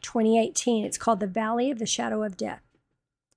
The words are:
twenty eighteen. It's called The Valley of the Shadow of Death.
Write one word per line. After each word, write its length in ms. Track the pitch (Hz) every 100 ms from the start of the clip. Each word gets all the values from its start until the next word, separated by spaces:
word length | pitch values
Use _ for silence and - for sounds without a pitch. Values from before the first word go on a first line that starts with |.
twenty 360 | - 233 220 226
eighteen. 460 | 220 - 247 226
It's 140 | 208 -
called 220 | - 208
The 60 | 202
Valley 440 | 202 220 233 262
of 80 | 233
the 80 | 220
Shadow 360 | - 233 220
of 140 | 214 185
Death. 240 | 147 - _ _ _ _ _ _ _